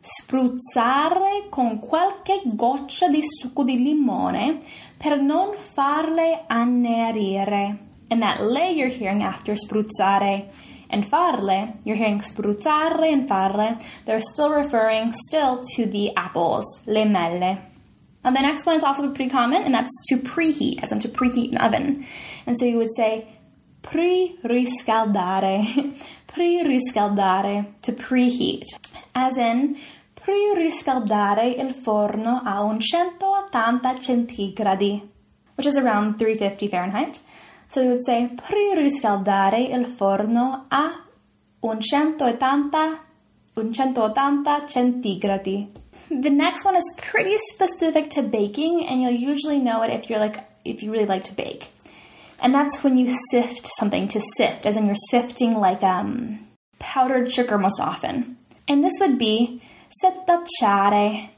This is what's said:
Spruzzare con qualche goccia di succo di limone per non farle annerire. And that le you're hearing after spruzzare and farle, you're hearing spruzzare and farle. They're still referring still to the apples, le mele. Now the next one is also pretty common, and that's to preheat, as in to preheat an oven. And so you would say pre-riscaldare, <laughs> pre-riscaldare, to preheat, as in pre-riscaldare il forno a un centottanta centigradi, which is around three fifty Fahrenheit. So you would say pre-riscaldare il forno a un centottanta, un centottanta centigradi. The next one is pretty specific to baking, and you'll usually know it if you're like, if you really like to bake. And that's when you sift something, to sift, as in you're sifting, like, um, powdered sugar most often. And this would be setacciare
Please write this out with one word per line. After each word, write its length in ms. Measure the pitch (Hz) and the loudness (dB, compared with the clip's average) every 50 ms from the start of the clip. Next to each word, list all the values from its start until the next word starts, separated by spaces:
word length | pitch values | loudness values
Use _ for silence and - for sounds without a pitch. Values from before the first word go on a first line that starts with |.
Spruzzare 1500 | _ - - - - - - 262 262 247 254 - - - - 247 226 240 262 277 302 320 359 370 381 392 403 403 403 403 | _ -12 -12 -12 -8 -4 0 0 2 0 0 -2 -8 -4 -2 0 2 2 2 2 2 2 2 2 2 2 0 -2 -6 -6
con 280 | - 277 254 233 220 214 | -2 0 0 0 0 -4
qualche 600 | - - - 320 359 392 392 - - - 381 392 392 | -4 -2 0 2 2 0 -2 -4 -2 -2 -2 0 0
goccia 640 | 247 214 208 233 240 262 285 285 277 - - - 277 | -4 -2 0 0 0 0 -2 -6 -8 -2 0 2 2
di 120 | 285 302 | 2 2
succo 400 | 294 302 - - - 240 - - | 0 -2 -8 -8 -12 -8 -2 0
di 140 | 285 247 262 240 | 0 2 2 2
limone 800 | 247 285 302 302 277 240 190 180 185 185 185 185 208 269 320 - - - - - - - - | 2 2 2 2 2 2 0 0 -2 -2 0 0 0 0 -2 -2 -6 -16 -20 -20 -20 -20 -20
per 240 | - - 302 294 277 | -4 -2 0 2 2
non 340 | 277 277 302 330 392 415 415 | 2 2 2 2 0 0 -4
farle 920 | - - - - - 269 277 294 311 320 320 320 330 330 330 330 320 - - | -10 -12 -8 -2 0 0 2 2 0 0 0 0 2 2 2 0 -2 -2 -2
annerire. 1400 | 233 233 233 247 247 247 240 233 226 226 226 226 226 214 202 190 190 196 196 202 202 202 196 202 208 208 - - - - - - | 0 0 2 2 2 2 2 2 2 0 0 0 0 -2 -2 0 0 -2 0 0 0 0 -2 -2 -6 -8 -12 -20 -20 -20 -6 -2
And 120 | 233 233 | 0 0
that 180 | 226 196 - - | 2 0 0 0
le 300 | - 214 247 285 339 370 | 0 0 2 2 0 0
you're 180 | 349 311 262 254 | 0 0 0 -2
hearing 340 | 254 254 220 190 196 208 | -2 -2 -4 -2 0 0
after 320 | 202 190 185 - - - 208 | -2 -2 -6 -6 -6 -4 -4
spruzzare 920 | 208 - - 208 214 208 214 - - 190 196 196 196 196 196 196 196 202 - - - - - - - - - | -4 -4 -4 -2 -2 -2 -2 -2 0 2 4 4 4 2 2 0 -2 -4 -10 -18 -20 -20 -20 -20 -20 -10 -4
and 160 | - 208 208 | -2 -2 -2
farle, 680 | - - 311 359 349 277 226 202 196 190 190 208 240 220 - - | 2 2 2 4 2 2 0 0 0 0 0 0 -4 -10 -10 -6
you're 140 | 208 214 208 | -4 -2 0
hearing 240 | 226 214 208 202 | 2 0 0 -2
spruzzare 920 | 208 - - - 202 202 208 208 - 311 302 302 311 330 330 330 320 320 | -4 -6 -8 -4 -2 -2 -2 0 0 2 2 2 2 2 2 2 2 4
and 140 | 302 269 247 - | 4 2 2 2
farle. 480 | 208 190 190 190 196 208 214 220 233 226 - - - - - | 0 2 2 2 2 2 0 0 -2 -6 -10 -16 -18 -14 -4
They're 160 | - 220 220 | -2 -2 -2
still 280 | 220 - - - 294 294 | -2 -4 -2 0 2 2
referring 640 | 302 294 285 294 - 226 220 220 220 220 226 233 226 - - | 2 2 0 2 2 2 2 2 2 2 0 -2 -4 -4 -8
still 360 | - - 311 294 262 254 247 - - - | -2 0 2 2 2 0 -2 -6 -8 -4
to 80 | - 226 | -2 -2
the 280 | 196 196 202 202 - - | -2 0 -2 -2 -2 -2
apples, 480 | 185 175 180 - - 170 160 110 107 - - - - - | -4 -6 -4 -2 0 0 0 0 -2 -4 -6 -10 -12 -6
le 180 | - 214 214 214 | -2 0 2 4
mele. 540 | 214 208 180 170 170 170 180 180 185 196 190 - - - - - _ _ _ _ _ _ _ _ | 4 4 2 2 0 -2 0 -2 -2 -2 -4 -8 -18 -20 -20 -20 _ _ _ _ _ _ _ _
Now 60 | 233 | 0
the 100 | 254 269 | 2 4
next 240 | 269 285 311 294 - | 2 2 0 0 0
one 120 | 349 320 | 2 2
is 60 | 311 | 2
also 280 | 311 277 277 277 285 269 | 2 2 0 0 -2 -4
pretty 180 | 277 - 269 247 | -2 -2 -4 0
common, 320 | 269 262 240 240 277 359 | 2 0 2 2 2 0
and 120 | - - 262 | 2 2 0
that's 180 | 226 247 254 - - - - | 0 0 -2 -4 -6 0 0
to 80 | 269 | 0
preheat, 680 | 240 - - - - 330 320 294 294 - - - - | 0 0 -4 -2 0 0 0 2 0 0 -2 -2 -4
as 80 | - - | -6 -4
in 100 | 214 214 | -4 -4
to 80 | 214 214 | -4 -4
preheat 420 | - - 254 247 240 240 233 - | -4 0 -2 0 2 0 -2 0
an 60 | - - | 0 0
oven. 480 | - 226 208 - 269 285 277 - - - - - - - - - - | 2 2 0 0 -2 -2 -4 -4 -6 -16 -18 -18 -18 -18 -18 -14 -6
And 120 | - 240 240 | -6 -4 -2
so 60 | 254 | 0
you 140 | 240 233 233 | 0 0 0
would 160 | 226 220 226 | -2 -2 -2
say 300 | - 226 220 220 220 - - - - - _ _ _ _ _ _ _ | -2 -2 0 -2 -4 -8 -14 -20 -20 -20 _ _ _ _ _ _ _
pre-riscaldare, 1800 | - - - 311 339 359 359 370 370 349 - - - 233 240 247 254 240 254 - - - 220 220 226 208 202 202 180 180 190 190 190 190 190 202 214 233 233 269 285 285 277 - - - - | -18 -6 -2 0 0 2 2 2 0 -2 -4 -8 -4 0 0 0 0 0 -4 -6 -2 0 0 2 2 2 0 0 0 0 0 0 0 2 2 0 0 0 0 -2 -2 -2 -8 -12 -18 -20 -20
<laughs> 100 | - _ - | -20 _ -14
pre-riscaldare, 1400 | - - 349 349 349 349 339 294 262 - - - - 214 208 208 202 202 196 190 185 196 196 202 202 202 202 202 - _ | -4 0 2 2 2 2 2 2 2 2 0 0 0 0 0 2 2 2 2 2 2 2 0 0 -2 -2 -4 -6 -12 _
to 100 | - - | -6 -6
preheat, 720 | - - - - 254 254 247 247 247 - - - - - - - - - - - - - - _ _ | -6 -6 -6 0 2 2 4 2 2 0 -2 -2 -2 -4 -8 -12 -14 -14 -16 -20 -20 -20 -20 _ _
as 220 | 254 254 254 254 | 0 0 0 0
in 400 | 262 240 226 233 247 277 285 285 - - - - - _ _ _ | 0 0 2 2 2 0 0 -2 -6 -12 -20 -20 -20 _ _ _
pre-riscaldare 1400 | - - - 392 403 415 415 415 359 330 320 311 - - 285 262 262 220 202 214 208 202 202 202 214 233 247 247 247 | -8 -4 0 0 2 2 2 2 2 0 0 -2 -2 -2 -2 0 0 0 0 2 2 2 2 2 2 2 0 0 -2
il 160 | 269 262 254 | -4 -6 -6
forno 680 | - - 233 214 208 208 208 208 214 220 233 247 254 - | -6 -2 0 2 2 2 0 -2 -2 0 0 -2 0 -2
a 180 | 220 196 202 | -4 -2 -2
un 160 | 208 214 214 226 | 0 0 -2 -2
centottanta 1160 | 226 - - 339 349 359 349 - 381 381 392 392 392 392 - 247 220 233 247 247 247 254 254 254 | -2 0 0 0 0 0 -2 -4 -2 0 0 0 -2 -2 -2 0 2 2 2 2 0 -2 -4 -2
centigradi, 1040 | - - 247 240 233 233 - - 202 196 190 - 214 202 190 190 202 202 202 202 - - _ _ _ _ _ _ _ _ _ | -2 0 0 0 0 -2 -4 -6 -6 -6 -4 -2 0 0 2 2 2 0 0 -2 -8 -12 _ _ _ _ _ _ _ _ _
which 100 | - 262 | -2 0
is 100 | 285 277 | 2 2
around 400 | 277 254 240 214 208 214 214 208 - | 2 2 2 2 2 2 0 0 0
three 180 | 226 220 220 | 0 0 2
fifty 320 | 214 202 196 202 - 208 202 | 2 0 -2 -2 -2 -6 -2
Fahrenheit. 520 | - 180 180 190 202 214 302 349 - - - - - - - - - - _ _ | -2 -2 -2 -2 -2 -2 -4 -4 -6 -14 -20 -20 -20 -20 -20 -20 -20 -20 _ _
So 120 | - 277 | -2 0
you 80 | 262 254 | 2 2
would 140 | 247 247 247 | 2 2 2
say 240 | - 240 233 247 240 | 0 0 0 0 -2
pre-riscaldare 1300 | 240 247 - - - 415 403 403 392 330 294 285 277 - - 220 202 196 190 208 196 196 196 196 202 233 | -4 -10 -6 -2 0 2 2 2 2 2 2 2 2 2 0 0 2 2 2 2 2 4 4 4 4 2
il 240 | 254 - - 247 247 | 0 0 0 -2 -2
forno 800 | 247 - - 202 196 196 196 208 214 233 233 247 262 262 262 - - | -2 -2 0 2 2 2 2 2 2 2 2 2 0 -2 -6 -6 -2
a 360 | - 269 302 330 339 - - - _ _ _ _ _ _ _ _ _ _ | 0 0 0 0 -4 -8 -16 -20 _ _ _ _ _ _ _ _ _ _
un 200 | - 226 220 220 | -4 -4 -4 -2
centottanta, 1160 | 220 - 294 285 302 311 311 - 285 240 233 240 262 262 277 285 285 294 311 311 311 320 320 320 - _ _ _ _ _ _ _ _ _ _ | -2 0 2 2 2 2 0 0 0 0 0 2 0 2 2 2 0 0 0 0 0 0 -2 -6 -12 _ _ _ _ _ _ _ _ _ _
un 180 | 226 214 226 | -6 -4 -4
centottanta 920 | 233 - 269 254 254 262 220 214 214 277 277 285 285 285 285 294 294 294 294 | -2 0 0 0 2 2 0 0 2 2 2 2 2 2 2 2 0 0 -2
centigradi. 1000 | - - 247 247 247 247 247 240 208 190 180 - 202 196 196 196 190 190 202 208 - - - - - - - - - | -2 0 2 2 2 2 0 -2 -4 -4 -2 -2 -2 -2 -2 -2 -4 -4 -4 -6 -8 -14 -20 -20 -20 -20 -20 -10 -6
The 200 | 330 254 262 302 | -4 -2 2 2
next 340 | 285 285 311 349 359 - - | 4 4 4 2 0 0 0
one 120 | 392 381 | 2 2
is 180 | 359 349 - - | 2 0 0 -8
pretty 400 | - - - - 440 - 381 415 415 - - | -12 -14 -2 -2 0 2 2 0 0 0 -4
specific 560 | - - 381 359 359 - 339 320 302 311 302 302 | -2 0 0 0 0 0 0 2 2 2 0 0
to 120 | - 302 | -2 -2
baking, 640 | 240 208 214 220 202 202 208 285 302 330 349 339 330 | -2 0 0 0 0 0 0 -2 0 2 0 0 0
and 160 | - 262 254 | 0 0 0
you'll 80 | 254 247 | 2 2
usually 460 | 247 233 240 277 294 285 294 302 294 277 | 0 0 0 -2 0 0 0 0 0 0
know 240 | 254 240 226 226 | 2 2 0 0
it 80 | 226 226 | 0 -2
if 180 | 233 220 - - | -2 -4 -4 -4
you're 100 | 226 214 | -2 -2
like, 240 | 214 214 214 - - - _ _ _ | 0 -2 -2 -8 -16 -18 _ _ _
if 180 | - 233 - | -10 -8 -8
you 80 | - 208 | -6 -4
really 140 | 214 226 214 | 0 0 2
like 200 | 196 190 185 190 | 2 0 -2 -4
to 100 | - - | -8 -8
bake. 340 | - - - - - - - _ _ - - - - - - - - - - - - | -8 -8 -8 -8 -14 -16 -20 _ _ -20 -20 -20 -20 -20 -20 -20 -20 -20 -20 -12 0
And 140 | - 254 262 | 0 2 4
that's 280 | 277 294 285 - - | 4 2 0 -2 0
when 140 | - 277 254 | 2 4 4
you 180 | 254 254 240 254 - - - | 4 4 2 0 -2 -2 2
sift 380 | - 240 240 240 - - - - - - | 2 2 2 0 -6 -10 -10 -10 -4 -2
something, 300 | 220 202 190 180 185 202 | 0 0 0 0 -2 -2
to 120 | - 214 202 - - - | -2 -4 -4 -4 -2 0
sift, 260 | 226 - - - - | 0 0 0 -2 -2
as 120 | 208 208 220 | -2 0 2
in 80 | 214 | 2
you're 80 | 202 202 208 - - | 2 0 0 -2 2
sifting, 480 | - 240 240 240 - - 254 233 226 214 | 2 0 0 0 -2 0 0 2 2 4
like, 240 | 202 185 185 202 | 2 2 2 2
um, 560 | - 185 185 185 202 202 - - - - 214 - - - _ _ _ _ _ _ | 2 2 2 2 -2 -4 -4 -6 -6 -8 -10 -12 -14 -20 _ _ _ _ _ _
powdered 520 | - - - 269 254 262 269 254 233 247 | -12 -6 0 0 2 2 2 2 2 2
sugar 280 | - - 240 240 214 202 | 0 0 2 2 2 2
most 220 | 190 196 202 - | 2 2 0 0
often. 580 | - - 175 - - - - - 247 - - - _ _ - _ _ | -2 -4 -4 -4 -6 -4 -4 -4 -4 -6 -8 -18 _ _ -20 _ _
And 160 | - 285 285 | 0 2 4
this 120 | 285 - - - | 4 2 2 2
would 180 | 392 330 254 233 | 2 2 2 2
be 420 | 233 214 214 220 240 233 - - - - - - - _ - - | 2 2 4 2 2 0 -2 -12 -16 -20 -20 -20 -20 _ -8 2
setacciare 1300 | - 370 370 370 - - 349 349 349 - - - 240 202 202 202 196 202 208 208 208 214 214 214 - - - | 2 2 2 2 2 2 2 2 2 -2 0 2 4 4 4 4 4 4 4 4 2 2 0 -4 -10 -14 -20